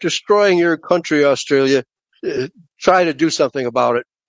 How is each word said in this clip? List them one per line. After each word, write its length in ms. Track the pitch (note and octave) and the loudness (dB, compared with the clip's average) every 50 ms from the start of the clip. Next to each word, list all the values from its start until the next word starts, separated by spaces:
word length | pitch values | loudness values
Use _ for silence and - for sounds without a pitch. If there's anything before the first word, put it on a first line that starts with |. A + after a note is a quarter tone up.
destroying 560 | - E3 - - - - G#3 G#3 G#3 G3+ F3+ F3 | -6 -6 -6 -6 -2 0 2 2 2 2 2 2
your 180 | E3+ E3+ E3 | 2 0 -2
country, 480 | D3+ - - F#3+ E3+ - - D#3 D3 C#3+ | -2 -2 -2 -2 0 0 0 0 2 2
Australia. 580 | C#3+ C3+ - - - D3 C3+ C3+ C3+ C#3 C3 B2 _ _ _ _ _ _ - - | 2 0 0 -2 -2 0 2 2 2 0 0 -2 _ _ _ _ _ _ -10 -10
Uh, 200 | - D3+ - - - _ _ - _ _ - | -8 -6 -6 -8 -8 _ _ -20 _ _ -2
try 260 | - F#3 F3+ F#3 F3+ | 2 2 4 4 2
to 80 | E3 D3 | 0 0
do 160 | C3 E3 D#3+ | -2 -2 -2
something 360 | - - D3+ B2 - C#3 B2+ | 0 0 -2 -2 -2 -4 -6
about 320 | A#2+ A#2 B2+ B2 A#2+ A#2+ | -4 -2 0 0 0 0
it, 80 | A#2+ - _ _ _ _ | -2 -6 _ _ _ _